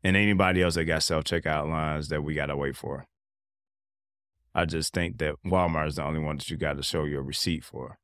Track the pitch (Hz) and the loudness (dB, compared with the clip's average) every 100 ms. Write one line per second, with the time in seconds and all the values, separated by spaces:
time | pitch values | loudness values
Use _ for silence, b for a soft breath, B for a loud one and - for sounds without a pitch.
0 | 95 95 104 98 92 92 90 82 80 80 | 6 6 6 6 6 6 4 2 0 0
1 | - 80 76 85 78 76 76 80 78 76 | 0 0 0 -2 0 0 0 -2 -2 -2
2 | 71 78 73 76 73 71 69 65 - 69 | -2 -4 -2 -4 -2 -2 -4 -4 -8 -8
3 | - _ _ _ _ _ _ _ _ _ | -12 _ _ _ _ _ _ _ _ _
4 | _ _ _ _ _ - 85 80 76 90 | _ _ _ _ _ -2 0 0 -2 -2
5 | 85 110 78 73 92 92 87 80 78 73 | -2 -2 -4 -2 0 2 2 0 -2 -2
6 | 73 78 76 73 - 80 76 71 69 85 | -4 -2 -4 -6 -6 -4 -4 -2 -2 -2
7 | 76 71 67 71 - 82 - - 67 - | -2 -4 -4 -2 -2 -2 -6 -12 -14 -16